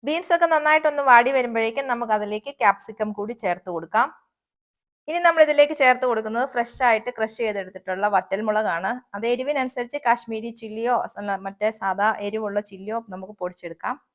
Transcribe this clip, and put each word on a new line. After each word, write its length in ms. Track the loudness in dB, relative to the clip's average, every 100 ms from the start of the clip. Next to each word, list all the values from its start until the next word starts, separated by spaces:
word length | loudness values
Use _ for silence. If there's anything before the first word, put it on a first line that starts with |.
| -2
ബീൻസ് 280 | -4 0 2
ഒക്കെ 120 | 4 4
നന്നായിട്ടൊന്ന് 480 | 4 4 2 0 8
വാടി 180 | 8 8 2
വരുമ്പോഴേക്കും 480 | 0 0 -2 -2 -4
നമുക്ക് 220 | -4 0 -2
അതിലേക്ക് 340 | -2 -6 -8 0
ക്യാപ്സിക്കം 460 | 2 2 -4 -6 -6 -4
കൂടി 160 | -8 -4
ചേർത്ത് 260 | -4 -4 -4 -8
കൊടുക്കാം. 320 | -2 0 0 -2 _ _ _ _ _ _ _ _ -6
ഇനി 100 | 2
നമ്മൾ 160 | 2 6
ഇതിലേക്ക് 300 | 4 6 4 6
ചേർത്ത് 240 | 4 4 2
കൊടുക്കുന്നത് 360 | 0 -2 -2 -2
ഫ്രഷ് 300 | -2 -4 0 2
ആയിട്ട് 220 | 2 0 -4
ക്രഷ് 220 | -6 -2
ചെയ്തെടുത്തിട്ടുള്ള 600 | -4 -2 -8 -12 -8 -2 2
വറ്റൽമുളകാണ്. 760 | 0 0 -4 0 0 0 -2 -4 -6 _ -8
അത് 80 | -4
എരിവിനനുസരിച്ച് 680 | -2 -2 -2 -4 -6 -8 -4
കാശ്മീരി 460 | 0 0 -2 -8 -8 -12
ചില്ലിയോ 360 | -12 -6 0 0 -2 -8
അല്ല 180 | -6 -6 -6
മറ്റേ 240 | -4 -4 -2
സാദാ 280 | -4 0 0 0 -4
എരിവുള്ള 340 | -4 -4 -4 -6
ചില്ലിയോ 280 | -14 -8 -8 -8
നമുക്ക് 200 | -14 -14 -8
പൊടിച്ചെടുക്കാം. 560 | -8 -8 -14 -8 -8 -8 _